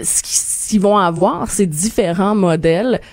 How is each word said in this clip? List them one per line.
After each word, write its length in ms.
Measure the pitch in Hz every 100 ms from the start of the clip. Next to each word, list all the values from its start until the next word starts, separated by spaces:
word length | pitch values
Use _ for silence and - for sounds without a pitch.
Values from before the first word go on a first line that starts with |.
ce 200 | - -
qu'ils, 140 | - -
ce 320 | - - -
qu'ils 100 | 214
vont 180 | 190 208
avoir, 500 | 180 165 185 311 226
c'est 180 | - 190
différents 680 | 151 202 233 185 185 202
modèles 680 | 214 180 160 165 165 247 208 -